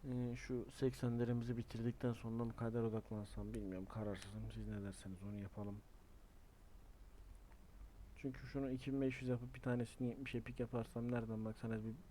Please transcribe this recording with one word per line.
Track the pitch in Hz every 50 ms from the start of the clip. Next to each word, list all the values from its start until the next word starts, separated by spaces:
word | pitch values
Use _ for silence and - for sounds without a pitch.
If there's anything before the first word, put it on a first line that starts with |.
| -
e, | 139 127 123 123 120 120
şu | 123 - - 131 123 107 -
seksenlerimizi | - - 139 131 127 - - 123 117 117 120 117 120 120 117 120 123 117
bitirdikten | 117 - - 113 113 123 117 - - 123 117
sonra | - - 113 113 117 120
mı | 117 113
kader | - 117 117 113 120
odaklansam | 113 113 107 110 107 - 110 107 104 - - - 101 104 113
bilmiyorum. | 117 104 95 92 92 95
Kararsızım. | 98 - 110 110 104 98 95 - 98 101 110 110 113 110
Siz | 113 107 104
ne | 107 101 98
derseniz | 98 95 - - 95 95 90 95
onu | 101 104 104
yapalım. | 101 95 - - 104 104 101 107 - - - - - - - - - - - - - - - - - - - - - - - - - - - - - - - - - - - - - - - - - - - - - - - -
Çünkü | - 139 127 - - -
şunu | - 139 139 135
iki | 127 131 131 139 135
bin | 139
beş | 139 135 127 127
yüz | 131 127
yapıp | 127 120 - 131 -
bir | -
tanesini | - 127 123 123 120 113 - - 127 120
yetmiş | 117 - 139 123 -
epik | 120 - - 123 -
yaparsam | 123 113 - 120 113 - - 120 117 120
nereden | 123 120 113 110 113 110 110
baksanız | 110 110 - - 113 113 110 107
bir | 113 113 - - -